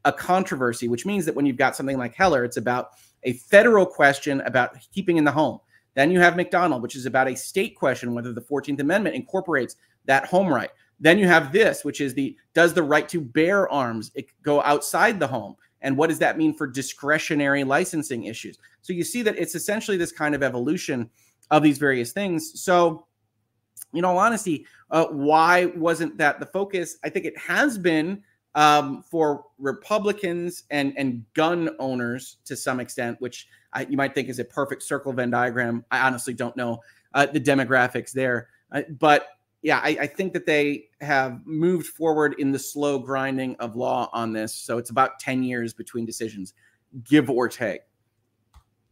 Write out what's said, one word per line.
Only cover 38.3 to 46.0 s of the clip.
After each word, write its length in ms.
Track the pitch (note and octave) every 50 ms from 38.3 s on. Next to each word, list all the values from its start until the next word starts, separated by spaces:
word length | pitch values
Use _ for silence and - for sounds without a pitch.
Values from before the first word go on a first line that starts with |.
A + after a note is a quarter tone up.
| A#2+ A2+ A2 _ _ _ _ - -
Uh, 100 | D3 - - D3+ B2+
but 300 | D#3+ D3+ D3 C#3 - - - _ _ _ _ _ -
yeah, 180 | D#3 C#3+ B2 -
I, 140 | D3+ D#3 -
I 60 | C#3+
think 260 | D3 - - F#3+ F#3 F3+
that 140 | F3 F3+
they 420 | E3+ D3+ D3 D3 C#3+ C#3+ - - _ _ -
have 460 | D3 D3 D3 C3+ C3 B2+ A#2+ - -
moved 400 | D#3+ D#3+ D3+ E3 F3+ F#3 E3 D3+
forward 500 | - - - D#3+ D#3+ D#3 D#3 D3+ C#3+ C#3 -
in 120 | D3 C#3
the 80 | C#3 C3+
slow 400 | - - - D3 C#3+ C#3+ C#3 C3+
grinding 560 | A#2+ C3 C#3 C3+ C3 C3+ C3 C3 C3 B2+ -
of 200 | - A#2+ A#2 G#2+
law 320 | A#2+ B2+ C3 B2+ B2 A#2 - -
on 200 | A#2 A2+ A2+ A2
this. 220 | A2 A2 A2 -
So 240 | - - - A#2 A#2+
it's 120 | A#2 -
about 300 | A#2 C3+ C3 - - -
ten 220 | - C3+ C3 B2+ B2+
years 320 | B2+ B2+ A#2+ A#2+ A2+ -
between 320 | - A2+ - - A#2+